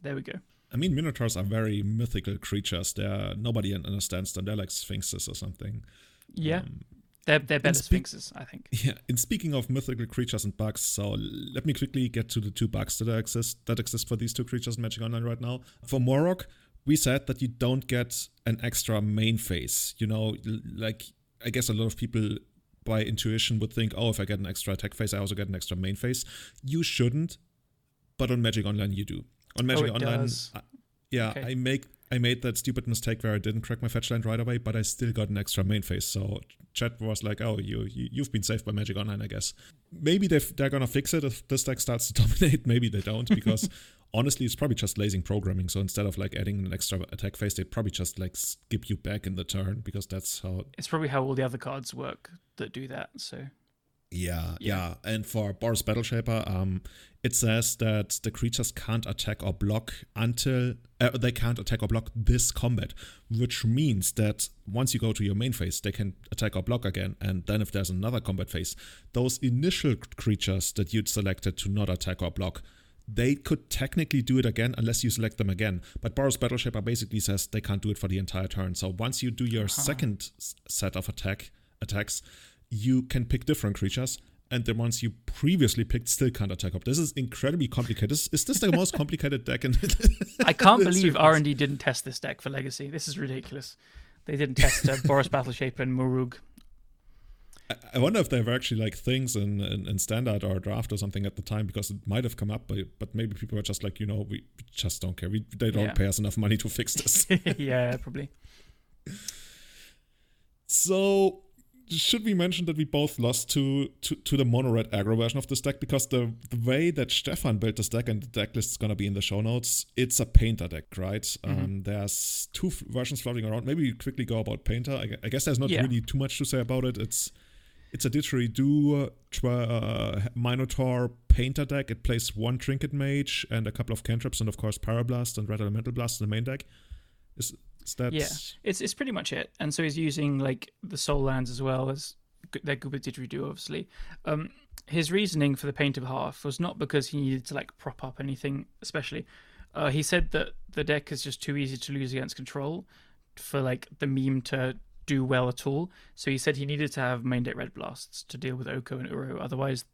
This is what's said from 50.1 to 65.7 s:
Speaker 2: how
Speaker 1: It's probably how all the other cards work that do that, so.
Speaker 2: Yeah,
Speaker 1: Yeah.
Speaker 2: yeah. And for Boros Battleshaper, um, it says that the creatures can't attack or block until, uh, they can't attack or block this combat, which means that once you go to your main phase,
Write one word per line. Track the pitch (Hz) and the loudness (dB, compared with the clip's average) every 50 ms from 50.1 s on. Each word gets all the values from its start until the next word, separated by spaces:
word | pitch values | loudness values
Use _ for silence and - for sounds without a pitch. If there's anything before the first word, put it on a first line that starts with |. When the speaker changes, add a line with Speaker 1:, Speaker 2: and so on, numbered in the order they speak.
| 98 95 - - - - | -8 -6 -6 -6 -6 -6
Speaker 2:
how | - 95 92 92 - - - - | -6 -6 -4 -6 -6 -8 -10 -12
Speaker 1:
It's | - - | -6 -4
probably | - 160 160 139 | -2 -2 0 0
how | 139 135 131 | 0 0 0
all | 135 135 | 0 0
the | 131 131 | 0 0
other | 127 123 117 | 0 -2 -6
cards | - 135 135 135 127 - - | -8 -8 -8 -8 -8 -10 -10
work | 127 135 131 - - - - 170 - _ _ _ | -8 -8 -8 -10 -12 -16 -20 -20 -20 _ _ _
that | - 113 - - | -10 -10 -10 -8
do | 127 135 131 | -10 -10 -10
that, | 131 139 - - - | -8 -10 -10 -10 -12
so. | - - - - 131 135 135 - _ _ _ _ _ _ _ _ _ _ _ | -12 -12 -12 -10 -12 -12 -14 -16 _ _ _ _ _ _ _ _ _ _ _
Speaker 2:
Yeah, | 92 87 87 87 85 82 82 85 80 - | -6 -4 -2 -2 -2 -2 -4 -4 -6 -4
Speaker 1:
Yeah. | 101 104 101 92 90 85 85 - - | -2 -2 0 0 -2 -4 -6 -8 -6
Speaker 2:
yeah. | 101 | -4
And | 110 113 107 | -4 -4 -4
for | - - 110 107 101 95 | -2 -2 -2 -2 -2 -2
Boros | - 113 117 117 - - | -2 0 0 0 0 0
Battleshaper, | - 107 117 113 - 120 117 117 117 113 110 - | 0 0 0 0 0 -2 -2 0 0 0 0 0
um, | - 95 92 95 95 92 92 - - - - - - _ _ - | 0 0 0 2 0 0 -2 -4 -8 -14 -18 -20 -20 _ _ -2
it | 123 - | 0 0
says | - - 113 110 113 117 - - | 2 4 4 4 4 2 0 0
that | - 117 110 107 107 101 - - - - | 0 2 2 2 2 0 -2 -4 -4 -4
the | 110 | -4
creatures | 110 - - 117 117 - 113 - | -2 0 0 0 0 0 -2 -4
can't | - - - - 113 113 - | -4 -6 -4 -2 -2 -2 -2
attack | - 95 - - 104 104 - - | -2 -4 -4 -4 -4 -4 -2 -2
or | 98 92 | -4 -2
block | - 104 101 107 113 - - - - - - - | 0 2 2 2 2 0 -4 -8 -12 -14 -10 -4
until, | 113 113 117 120 120 - 139 131 123 123 123 120 - - - _ - | 0 0 0 0 0 2 2 2 2 2 0 -2 -4 -10 -14 _ 2
uh, | 123 123 - | 4 4 4
they | 123 113 123 123 | 4 2 0 2
can't | - - 127 120 117 | 2 2 2 2 0
attack | 101 - 117 110 107 | 0 0 0 0 2
or | - | 2
block | 113 113 110 - - | 0 0 0 -2 -4
this | 113 107 - 120 123 - - | 2 6 6 6 8 6 2
combat, | - - - 123 123 - - - - - - - - - - - | 2 2 2 2 2 2 0 -4 -8 -12 -14 -16 -18 -20 -8 -4
which | 113 113 123 120 - - - | 0 0 0 0 0 0 2
means | 113 113 135 156 147 110 98 95 - - | 4 4 4 4 4 4 2 2 0 2
that | - 107 107 107 - - - - - - - | 2 2 2 0 0 -4 -6 -6 -10 -12 -6
once | 95 120 131 131 - | -2 0 0 2 2
you | 110 | 2
go | 117 113 104 | 2 2 2
to | - 107 | 2 0
your | 98 98 | 0 2
main | 101 120 131 120 | 0 0 0 -2
phase, | - - 92 | -2 -2 -4